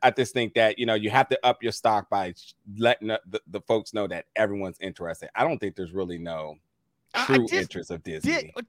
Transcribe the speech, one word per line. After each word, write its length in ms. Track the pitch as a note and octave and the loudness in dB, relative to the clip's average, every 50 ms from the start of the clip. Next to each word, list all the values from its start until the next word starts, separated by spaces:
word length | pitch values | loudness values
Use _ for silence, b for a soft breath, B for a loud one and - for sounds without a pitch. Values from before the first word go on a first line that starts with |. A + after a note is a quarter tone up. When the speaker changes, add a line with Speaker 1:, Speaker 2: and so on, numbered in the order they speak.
Speaker 1:
I 100 | - C3 | 4 4
just 220 | - - B2+ - - | 4 4 0 0 0
think 200 | B2+ A#2 G#2+ - | -2 -2 0 4
that, 220 | A#2 A2+ G#2+ G#2 - | 4 6 6 4 2
you 80 | A#2+ | 0
know, 80 | A2+ A2 | 0 2
you 160 | G#2+ G#2+ G#2 | 2 2 2
have 180 | A#2 C3+ C3 - | 4 4 4 4
to 100 | C3 - - | 2 2 2
up 200 | B2 A#2+ - A2+ | 2 2 2 0
your 80 | A#2 | -4
stock 360 | G#2+ - - A#2 G#2+ G#2 G2 - | -2 0 2 2 2 2 0 0
by 240 | G#2+ G2 F#2+ F#2 F2+ | -2 -2 -2 -4 -6
sh-, 200 | - - - - _ _ G#2 G2+ G#2 | -12 -18 -20 -20 _ _ -14 -4 0
letting 300 | A2+ A#2 B2 - G#2+ A2 | 2 2 2 2 0 -4
the, 120 | A2 A2 - F#2 | -4 -4 -6 -6
the, 140 | G2 G#2+ - - | -10 -10 -8 -8
the 140 | F2+ G2+ | -12 -6
folks 320 | - - A#2 A2 G2+ - - | -2 0 0 0 0 -2 -4
know 120 | A2 G2+ F2+ | -4 -4 -4
that 180 | F2 E2+ - _ - | -4 -8 -10 _ -2
everyone's 420 | G#2+ A2 G2+ G2+ G2+ F#2+ F#2 E2+ - | 0 0 0 0 -2 -6 -8 -8 -8
interested. 500 | F#2+ F#2+ E2+ - E2+ E2 E2 - - - - | -10 -10 -8 -8 -8 -8 -8 -8 -12 -8 -2
I 80 | A2 C3 | 0 0
don't 140 | E3 D#3 A#2 | 0 0 -2
think 180 | G#2+ F#2+ E2+ | -4 -6 -6
there's 160 | G2 F#2 E2 | -6 -10 -8
really 280 | F2 G2 F#2 F2 F2 E2+ | -6 -6 -6 -4 -6 -8
no 360 | E2+ E2+ E2 D#2 D#2 D2+ D#2 - _ _ _ _ _ _ _ _ _ _ - | -8 -8 -8 -8 -8 -10 -12 -16 _ _ _ _ _ _ _ _ _ _ -6
Speaker 2:
I, 80 | A3 C4 | -4 0
I 20 | |
Speaker 1:
true 220 | - C3+ C3 A#2 - | 2 2 2 2 2
Speaker 2:
just 60 | - | 0
Speaker 1:
interest 360 | F#3+ F3+ - - F2+ E2 - | -2 -2 -4 -6 -10 -10 -10
of 140 | F2+ E2 - | -10 -10 -10
Speaker 2:
Di-, 160 | F2 D#2+ D#2 | -10 -10 -6
Speaker 1:
Disney. 340 | - D4 E4+ D#4 - - - A#3 A#3 | -4 -2 -2 -2 -4 -6 -10 -14 -14